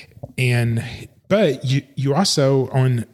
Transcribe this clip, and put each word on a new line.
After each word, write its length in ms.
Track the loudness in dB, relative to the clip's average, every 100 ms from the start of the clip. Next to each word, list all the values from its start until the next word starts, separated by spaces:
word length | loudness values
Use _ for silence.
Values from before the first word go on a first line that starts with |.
| -18 -20 -12 -2
And, 480 | 0 0 0 -2 -6 -12 -18 _ -2
but 360 | 2 2 0
you, 180 | -2 -2 -2
you 200 | -6 -2
also, 540 | 0 0 2 2 2 0
on 380 | 0 0 0 -4